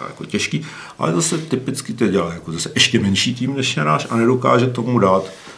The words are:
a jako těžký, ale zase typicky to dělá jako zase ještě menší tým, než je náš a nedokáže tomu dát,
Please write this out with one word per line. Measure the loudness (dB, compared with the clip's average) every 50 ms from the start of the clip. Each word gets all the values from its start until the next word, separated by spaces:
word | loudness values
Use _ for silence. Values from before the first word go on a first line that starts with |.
a | -12
jako | -12 -12 -12 -8
těžký, | -6 -4 -4 -2 -2 -2 -4 -4 -8 -12 -16 -16 -14 -6 -4
ale | -2 0
zase | 0 0 0 0 -2 -4
typicky | -2 -2 -4 -4 -2 -4 -6 -6 -6 -8
to | -2 0 0
dělá | 2 2 2 0 -2 -4
jako | -8 -8 -8
zase | -6 -6 -6 -2 0
ještě | 2 2 4 4 2
menší | 2 2 2 2 0 0 -2
tým, | -2 -4 -4 -2
než | -2 -2 -2 -2
je | 0 2
náš | 2 2 0 0 -2
a | 0
nedokáže | 2 4 4 2 2 4 4 4 4 4
tomu | 2 0 -2 -2 0 2 4
dát, | 6 6 6 4 2 -2 -10 -16 -18 -18 -20